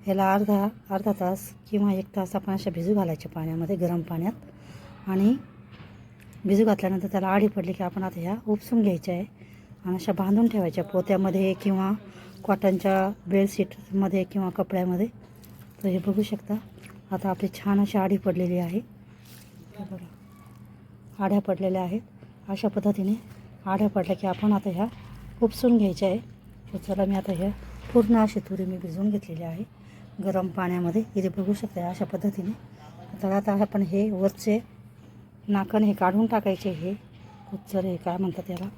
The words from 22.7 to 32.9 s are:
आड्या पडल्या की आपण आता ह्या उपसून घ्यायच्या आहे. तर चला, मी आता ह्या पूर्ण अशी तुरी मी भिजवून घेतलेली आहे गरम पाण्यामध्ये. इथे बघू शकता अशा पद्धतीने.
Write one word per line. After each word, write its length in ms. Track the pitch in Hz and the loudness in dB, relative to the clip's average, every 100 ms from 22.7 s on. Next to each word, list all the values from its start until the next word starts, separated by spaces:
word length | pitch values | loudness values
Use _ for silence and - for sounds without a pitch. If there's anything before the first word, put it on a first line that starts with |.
| 208 202 202 190 220 - - - - 190 | 2 0 0 0 -2 -4 -20 -20 -12 -4
आड्या 220 | 196 208 | 2 2
पडल्या 260 | 202 175 185 | 2 0 0
की 120 | 190 | 0
आपण 260 | 180 214 | 2 4
आता 160 | 202 202 | 4 2
ह्या 160 | 175 226 - - - - - | -2 -2 -4 -18 -16 -16 0
उपसून 360 | 233 - 247 233 | 0 2 4 6
घ्यायच्या 300 | 202 165 196 | 4 2 0
आहे. 100 | 208 - - - - - | 0 -6 -20 -20 -20 -12
तर 40 | 196 | -10
चला, 260 | - 190 196 | -4 0 2
मी 100 | 196 | 0
आता 180 | 196 | 0
ह्या 160 | 170 196 208 - - - | -2 -2 -4 -12 -16 2
पूर्ण 240 | 240 214 226 | 4 6 6
अशी 220 | 214 220 | 4 0
तुरी 260 | - 190 185 | -6 -6 -4
मी 120 | 185 | -6
भिजवून 320 | 175 165 208 | -8 -2 0
घेतलेली 340 | 208 202 160 | 0 -4 -8
आहे 200 | 170 165 226 - - - - - | -8 -8 -10 -14 -20 -20 -18 -6
गरम 240 | 190 190 185 | -2 0 -2
पाण्यामध्ये. 560 | 196 180 180 170 196 220 202 | -2 -2 0 0 0 -2 -2
इथे 140 | 185 - | -2 -2
बघू 160 | 190 | -2
शकता 340 | 202 214 - 175 | -2 -4 -6 -6
अशा 160 | 180 202 | -4 -4
पद्धतीने. 460 | 190 202 196 180 226 - - - | -2 -2 -2 -6 -8 -14 -20 -20